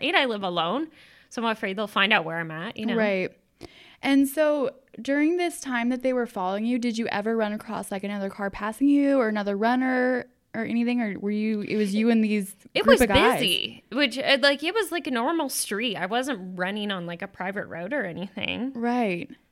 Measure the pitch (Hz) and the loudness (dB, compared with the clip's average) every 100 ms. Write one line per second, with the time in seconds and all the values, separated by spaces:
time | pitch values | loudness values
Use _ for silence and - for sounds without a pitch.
0 | 294 359 269 208 196 175 165 233 311 - | -2 0 0 -2 -4 -2 -2 -2 -4 -12
1 | - - _ - 226 220 202 190 208 214 | -20 -20 _ -6 -4 -2 -4 -6 -4 0
2 | 196 214 160 165 165 160 175 - 220 226 | 4 2 0 -6 -6 -8 -10 -6 -2 0
3 | 214 196 185 - _ - - - - - | 2 0 -2 -8 _ -20 -20 -20 -20 -6
4 | 262 277 269 311 302 294 247 - _ - | 2 4 4 2 2 2 0 -4 _ -12
5 | 233 285 302 349 349 - 269 247 240 254 | -2 2 2 2 -2 -4 -4 -2 0 0
6 | 254 254 233 - 185 196 226 247 240 220 | 0 0 -2 -2 -2 -2 0 0 -2 -2
7 | 233 202 208 226 208 214 - 196 196 196 | -2 -2 0 0 0 -2 -6 -8 -6 -6
8 | 196 202 196 - 202 - 208 220 277 285 | -6 -4 -6 -4 -6 -4 -6 0 4 6
9 | 277 277 220 214 202 196 220 254 262 254 | 6 4 2 0 0 0 2 2 2 2
10 | 254 254 247 _ _ 220 226 233 233 247 | 2 0 -4 _ _ -8 -4 0 0 0
11 | 220 190 202 208 220 214 208 214 208 202 | -2 -4 -4 -2 0 -2 -2 0 0 2
12 | 220 226 220 214 190 - - - 415 480 | 4 4 4 2 -2 -10 -6 0 6 8
13 | 233 190 214 208 185 175 - 117 - 233 | 8 6 4 4 2 -2 -4 -12 -8 0
14 | 285 240 254 269 277 277 311 427 370 339 | 0 0 2 4 4 2 0 -2 -2 -2
15 | 294 247 247 330 277 - - 202 240 175 | -2 -2 0 0 -2 -4 -4 -2 -2 -2
16 | 180 233 262 226 185 185 180 208 208 190 | -2 -2 -2 -4 -6 -4 -4 -2 -4 -4
17 | 170 170 196 - 185 202 - 165 180 285 | -6 -8 -10 -8 -6 -6 -8 -8 -6 -4
18 | 196 160 196 - - 185 254 254 233 247 | -4 -6 -8 -6 -4 -4 -4 -4 -2 0
19 | 226 175 - - _ | 0 -2 -6 -16 _